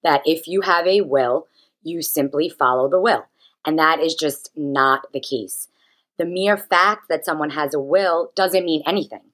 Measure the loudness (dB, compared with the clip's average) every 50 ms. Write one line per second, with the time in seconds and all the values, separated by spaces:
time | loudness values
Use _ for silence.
0 | 2 2 2 2 2 0 -2 -2 -2 -4 -4 -2 0 0 0 2 2 2 2 2
1 | 2 2 2 2 2 2 0 -2 -4 _ _ _ _ _ _ _ _ -10 -8 -6
2 | -6 -4 -2 -2 -2 -2 0 -2 -2 -2 -2 _ 2 2 4 2 2 2 2 2
3 | 2 2 0 0 -2 _ _ _ _ _ _ _ _ -2 0 2 4 4 4 2
4 | 0 -2 -2 -2 -4 -4 -4 -6 -14 -18 _ -8 -6 -2 2 2 4 4 4 2
5 | -2 -8 -10 -10 -8 -4 -6 -6 -6 -8 -10 -12 -14 _ _ _ _ _ _ _
6 | _ _ _ _ -6 -4 -4 -2 0 0 0 0 0 0 2 4 4 2 0 -2
7 | _ _ -4 -4 -2 -4 -4 -2 -4 -4 -2 -4 -4 -2 -2 -4 -2 2 2 2
8 | 2 2 0 0 -2 -4 _ -2 -2 2 2 0 0 2 -2 -2 0 -2 -2 -2
9 | -4 -6 -12 -20 _ _